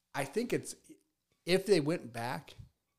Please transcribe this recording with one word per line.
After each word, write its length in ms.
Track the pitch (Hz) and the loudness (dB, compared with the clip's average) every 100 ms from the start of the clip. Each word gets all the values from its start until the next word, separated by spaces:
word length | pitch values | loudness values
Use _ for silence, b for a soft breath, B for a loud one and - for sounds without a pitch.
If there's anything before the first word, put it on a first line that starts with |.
| _ 139 | _ -8
I 80 | |
think 300 | 135 208 233 | -4 -2 0
it's, 220 | 151 - - _ - _ _ _ _ - | -2 -2 -14 _ -20 _ _ _ _ 0
if 200 | 190 196 | 2 4
they 120 | 185 | 4
went 300 | 143 170 120 | 4 -2 -4
back, 420 | 120 117 160 - - - _ _ | -8 -6 -6 -10 -20 -20 _ _